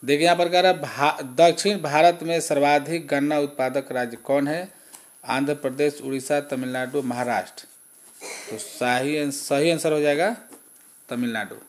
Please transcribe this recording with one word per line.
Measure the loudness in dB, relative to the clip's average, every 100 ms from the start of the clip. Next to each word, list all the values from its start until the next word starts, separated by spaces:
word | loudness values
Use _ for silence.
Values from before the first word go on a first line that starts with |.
देखिए | 0 2
यहाँ | 4 4
पर | 4
कह | 4
रहा | 4
है | 2
भा-, | -2 0 0 0
दक्षिण | -8 6 6 6 0 -2
भारत | 0 6 6 4
में | -2 -2
सर्वाधिक | 0 2 4 4 2 -6 -2
गन्ना | 0 2 0
उत्पादक | -2 -2 -2 -2 -4
राज्य | -4 -4 -8
कौन | -2 0 0
है? | -4 -8 -16 -20 -20 -20 _
आंध्र | -4 -2 0
प्रदेश, | -2 -4 0 -2 0
उड़ीसा, | -6 -6 -2 -2
तमिलनाडु, | -2 -6 -4 -4 -4 -4
महाराष्ट्र। | -2 -4 0 -2 -4 -14 -20 -20 _ -20 -20 -20 -16 -14 -12
तो | -12
सही | -12 -4 0 0 0 -2
आंस-, | -4
सही | -6 -2 2 2
answer | 2 0
हो | 2
जाएगा | 2 2 0 -2 -12 -20 -20 _ _ _ -12
तमिलनाडु। | -6 -4 -4 -8 -12